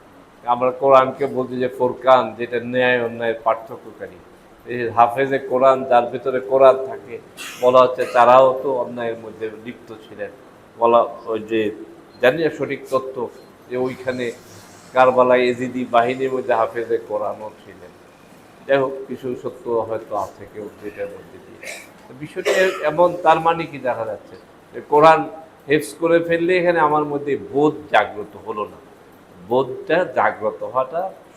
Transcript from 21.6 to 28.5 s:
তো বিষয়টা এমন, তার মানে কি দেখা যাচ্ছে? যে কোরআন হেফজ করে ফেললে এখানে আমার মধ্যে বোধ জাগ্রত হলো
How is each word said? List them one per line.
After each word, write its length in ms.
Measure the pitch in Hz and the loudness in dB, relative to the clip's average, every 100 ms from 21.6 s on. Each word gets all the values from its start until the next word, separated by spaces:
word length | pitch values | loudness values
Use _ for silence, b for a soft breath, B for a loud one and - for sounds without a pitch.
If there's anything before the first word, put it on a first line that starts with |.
| - - - - - | -16 -16 -20 -20 -20
তো 60 | 131 | -16
বিষয়টা 680 | 147 156 - 185 185 - 151 | -12 -6 -2 2 2 0 -4
এমন, 300 | 156 175 175 | 2 2 4
তার 160 | 160 160 | 2 2
মানে 240 | 165 165 | 2 -2
কি 160 | 160 143 | -6 -6
দেখা 260 | 123 113 110 | -6 -4 -6
যাচ্ছে? 300 | 104 - 92 - - _ | -8 -14 -20 -20 -20 _
যে 80 | 120 - | -18 0
কোরআন 400 | 147 160 156 - - - - - | 6 6 6 0 -12 -20 -20 -2
হেফজ 240 | 151 - | -2 -2
করে 260 | - 165 170 | -6 0 2
ফেললে 380 | 165 170 170 185 | 2 -2 0 2
এখানে 220 | 175 170 | 2 2
আমার 240 | 151 151 | 2 2
মধ্যে 340 | 147 143 143 135 - | -2 -4 -4 -6 -4
বোধ 200 | 135 151 151 - | 0 0 0 0
জাগ্রত 460 | 110 101 101 104 98 | 0 0 -6 -14 -16
হলো 180 | 98 | -12